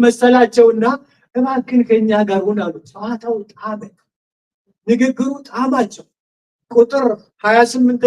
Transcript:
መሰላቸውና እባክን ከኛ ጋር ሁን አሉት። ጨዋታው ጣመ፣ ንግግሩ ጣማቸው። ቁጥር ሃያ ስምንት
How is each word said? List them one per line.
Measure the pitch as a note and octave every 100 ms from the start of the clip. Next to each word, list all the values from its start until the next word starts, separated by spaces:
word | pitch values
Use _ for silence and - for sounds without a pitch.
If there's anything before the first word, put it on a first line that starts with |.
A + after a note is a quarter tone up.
መሰላቸውና | A#3+ A#3 B3 B3+ B3 - A#3 A3 A3+ C4+ - _ _
እባክን | B3 B3+ C4 B3+ B3+
ከኛ | A#3 A3 A3 G#3
ጋር | G#3 G3
ሁን | F#3+ G#3
አሉት። | F#3 - -
ጨዋታው | G3+ G#3+ A#3 A3+ A3 G3+
ጣመ፣ | _ G#3+ G#3 G3+ _ _ _ _ _ _ _ _ _ -
ንግግሩ | A#3 C4 - B3+ C#4+ -
ጣማቸው። | A3+ C4 B3+ A3+ - _ _ _ _ _ _ _
ቁጥር | A#3+ A#3 C#4 B3 G#3 _ _
ሃያ | G#3 A3+
ስምንት | A#3+ B3+ B3 B3